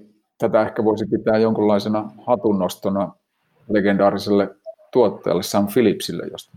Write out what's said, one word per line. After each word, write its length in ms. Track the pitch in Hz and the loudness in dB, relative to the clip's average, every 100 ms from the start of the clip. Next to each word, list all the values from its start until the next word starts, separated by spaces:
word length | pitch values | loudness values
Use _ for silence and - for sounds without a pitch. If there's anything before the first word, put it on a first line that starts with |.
| - _ _ - | -12 _ _ -6
tätä 240 | 113 110 | 0 0
ehkä 220 | 104 - | 0 0
voisi 220 | 107 107 101 | 0 0 -2
pitää 320 | 107 113 110 | -2 0 2
jonkunlaisena 720 | 113 107 104 104 107 107 107 - - | 2 2 2 2 0 -4 -6 -10 -2
hatunnostona 840 | 120 110 101 90 - 101 98 101 - _ _ _ _ - | 0 0 0 -2 -4 -4 -4 -4 -8 _ _ _ _ -4
legendaariselle 880 | 104 98 98 98 98 101 101 98 - - - - | 0 2 2 2 0 0 2 0 -4 -20 -20 -2
tuottajalle 520 | 127 107 - - 87 | 2 2 2 -4 -4
Sam 240 | 95 104 101 | -2 -2 0
Phillipsille, 500 | 131 110 85 - 85 90 | 2 2 2 -4 -10 -10
josta 200 | - - | -14 -18